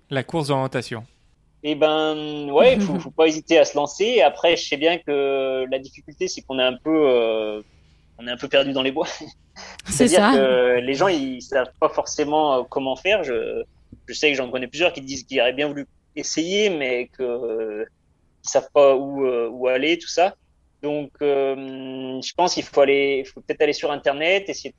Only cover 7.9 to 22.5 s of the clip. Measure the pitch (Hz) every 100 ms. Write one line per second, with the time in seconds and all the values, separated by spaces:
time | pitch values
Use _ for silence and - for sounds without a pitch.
7.9 | _ _ _ 120 123 135 139 139 135 131
8.9 | 135 170 - 151 - _ - - - -
9.9 | - 247 185 208 262 135 127 123 123 123
10.9 | 139 185 165 135 127 123 135 127 - 156
11.9 | 156 - - 147 151 151 131 123 147 131
12.9 | 131 185 208 147 117 - 113 - _ _
13.9 | - - 117 151 135 123 127 123 139 175
14.9 | 147 135 139 - 131 123 131 147 143 139
15.9 | _ _ 156 - - 165 202 214 165 131
16.9 | 123 123 - 127 120 117 113 110 107 110
17.9 | _ _ _ _ _ - 139 - 147 139
18.9 | 135 139 139 135 120 117 123 123 131 147
19.9 | 170 - - 185 - _ _ _ _ 143
20.9 | 147 139 _ 147 139 135 135 135 131 131
21.9 | 131 131 131 - - 175